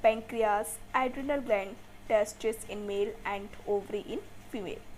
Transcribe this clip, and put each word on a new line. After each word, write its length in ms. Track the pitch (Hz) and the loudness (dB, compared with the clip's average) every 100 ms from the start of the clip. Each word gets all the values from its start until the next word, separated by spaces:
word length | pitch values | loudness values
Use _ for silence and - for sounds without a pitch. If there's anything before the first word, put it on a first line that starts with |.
pancreas, 640 | 226 226 220 233 220 208 220 - - | 6 6 -2 2 4 4 0 -6 -2
adrenal 460 | 262 254 262 277 285 | 2 2 0 0 0
gland, 340 | 240 208 196 - - - - | 2 2 2 -10 -14 -16 2
testes 500 | 220 214 - 220 220 - | 4 4 0 -2 -2 -6
in 180 | 202 208 | -6 -2
male 220 | 202 208 - - | 0 0 0 -4
and 260 | 202 202 - - | -4 -6 -10 0
ovary 360 | 202 196 208 - 247 | 0 0 -4 -2 -6
in 40 | - - - | -6 -14 -8
female. 320 | 233 175 - - | -6 -4 -6 -10